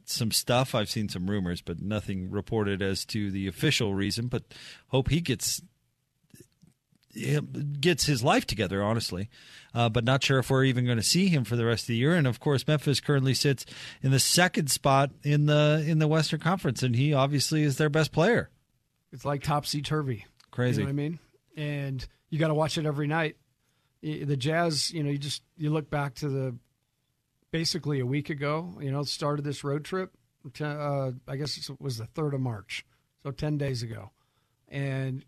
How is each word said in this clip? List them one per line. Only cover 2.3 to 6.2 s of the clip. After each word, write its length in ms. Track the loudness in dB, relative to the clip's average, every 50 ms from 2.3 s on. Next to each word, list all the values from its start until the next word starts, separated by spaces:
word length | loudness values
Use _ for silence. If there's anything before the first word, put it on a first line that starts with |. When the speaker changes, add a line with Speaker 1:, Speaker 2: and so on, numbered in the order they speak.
Speaker 1:
reported 500 | -4 -6 -4 -2 -2 0 0 0 0 0
as 240 | 0 -2 -2 -2 -4
to 240 | -6 -4 -4 -2 -2
the 160 | -2 -4 -4
official 480 | -4 -4 -2 0 0 0 0 0 0 0
reason, 360 | 0 -2 -2 -2 -4 -4 -4
but 160 | -4 -6 -6 _ -16 -20 -20 -20 -20 -20 _ _
hope 220 | 0 0 2 2
he 120 | 0 0
gets, 400 | 0 -2 -2 -2 -2 -4 -4 -6 -8 -14 _ _ _ _ _ _ _ _ _ _